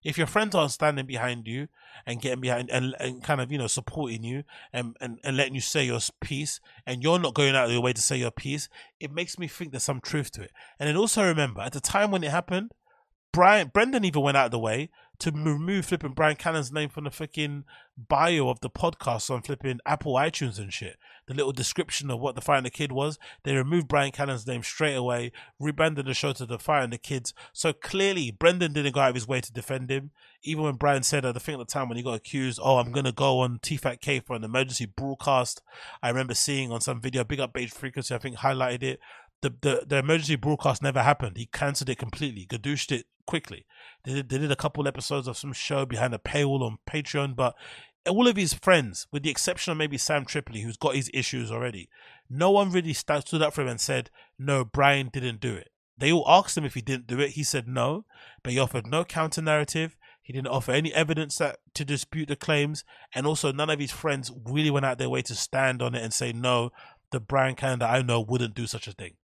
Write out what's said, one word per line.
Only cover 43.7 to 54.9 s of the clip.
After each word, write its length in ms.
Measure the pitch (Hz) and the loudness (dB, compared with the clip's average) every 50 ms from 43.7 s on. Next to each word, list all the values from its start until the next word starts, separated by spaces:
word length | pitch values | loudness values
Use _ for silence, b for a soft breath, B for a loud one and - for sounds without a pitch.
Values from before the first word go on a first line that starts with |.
| B B B B B B _ | B B B B B B _
They 100 | 127 131 | -4 -4
did, 140 | 139 135 120 | -4 -4 -2
they 100 | 131 135 | -2 -2
did 140 | 151 147 | 2 0
a 40 | 143 | 0
couple 320 | - - 147 - 147 147 139 | 0 0 -4 -2 0 -2 -2
episodes 400 | 131 135 - - 151 139 123 127 | -2 -4 -6 -4 -4 -4 -4 -4
of 80 | 117 | -8
some 160 | - - 143 | -8 -10 -10
show 320 | 123 - - - 143 139 135 | -8 -8 -4 -2 -2 -2 -2
behind 300 | 123 120 110 120 127 117 | -2 -2 -2 -2 -2 -2
a 40 | - | -4
paywall 440 | _ - - 147 147 139 139 135 | _ -4 0 0 2 2 2 0
on 160 | 127 113 110 - _ - | -2 -4 -6 -8 _ -8
Patreon, 480 | - 156 143 - - 147 139 139 127 | -6 -6 -6 -2 -2 -2 -2 -2 -2
but 180 | 120 131 120 - B B B B B B B B _ _ 170 | 0 0 0 -2 B B B B B B B B _ _ 0
all 200 | 180 208 247 240 | 4 6 6 6
of 80 | 226 | 6
his 180 | 196 190 151 - | 4 0 0 0
friends, 520 | - - 190 185 165 131 107 92 - - _ | 0 6 6 6 6 6 0 -6 -10 -12 _
with 120 | - 147 139 | -8 -4 -4
the 60 | 156 | -2
exception 420 | 135 - - - 180 - - - | -2 0 -2 -2 -2 -2 -4 -4
of 40 | 165 | -2
maybe 220 | 156 156 147 143 135 | -2 -2 -2 -2 -4
Sam 260 | - - 156 143 135 | -2 0 0 0 0
Tripoli, 380 | - - 151 131 - 113 110 | -2 -6 -6 -6 -6 -8 -8
who's 160 | 104 117 110 - | -6 -6 -6 0
got 160 | - 143 131 | 0 0 0
his 160 | 139 123 - | 0 -2 -2
issues 400 | - 131 123 - - 127 113 107 | -2 -2 -2 -2 -4 -4 -6 -4
already, 380 | 113 117 123 123 113 95 82 _ B B B B B B B B | -4 -4 -4 -4 -6 -10 -16 _ B B B B B B B B
no 200 | 123 139 165 190 | -2 2 4 6
one 200 | 196 202 202 190 | 6 6 4 4
really 240 | 175 185 170 165 143 | 2 2 0 0 -4
sta-, 260 | - - - 151 - | -4 0 0 0 0
stood 220 | - - - 156 | 0 -2 0 2
up 100 | 156 147 | 2 2
for 100 | - - | 2 0
him 60 | 139 127 | -2 -2
and 120 | 120 110 | -2 -4
said, 300 | - - 139 127 120 - b b b b b _ | -2 -2 0 -2 -2 -6 b b b b b _
"No, 260 | 135 139 139 135 127 | -2 0 2 2 0
Brian 460 | 110 - 139 139 139 | 0 2 6 6 6